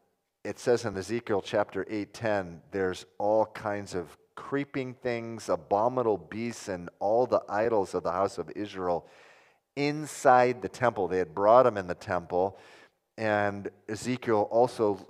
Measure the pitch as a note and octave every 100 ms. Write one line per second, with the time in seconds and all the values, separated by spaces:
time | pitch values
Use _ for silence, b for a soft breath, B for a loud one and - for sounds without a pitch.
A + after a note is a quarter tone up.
0 | _ _ _ _ G#2 - C3 A#2 A2+ F#2+
1 | F#2 A#2 - G2+ - G#2+ G#2 F#2+ - G#2+
2 | G2 - A2+ G#2 F2 E2+ - G2 F#2 F2+
3 | - - G#2 A2 G#2+ - G#2+ G2+ G2 F#2
4 | D#2+ - _ - - C#3 C#3+ C#3+ B2+ B2
5 | B2+ A#2 A#2 A2+ - F2 - G2+ A#2+ B2+
6 | A2+ G2 D#2+ G#2 A#2 A2+ - F2+ E2+ -
7 | G2 A#2 B2 G#2 - G2+ A#2 A2 F#2 F2+
8 | E2 F2+ G2 - D#2+ - G#2 F#2+ F2+ E2+
9 | b b b b b b _ - D3 D3+
10 | D3 - C#3 B2+ B2 B2 F#2+ - A#2+ G#2+
11 | F2+ F#2 E2 D#2 G2+ B2 B2+ G2+ F2+ E2+
12 | - F2+ E2+ F2+ F#2+ B B B B _
13 | _ - A2 G#2 G2+ G2+ F#2+ - - G#2+
14 | A#2 B2+ - G#2+ G#2 E2 B2 - G#2+ F#2+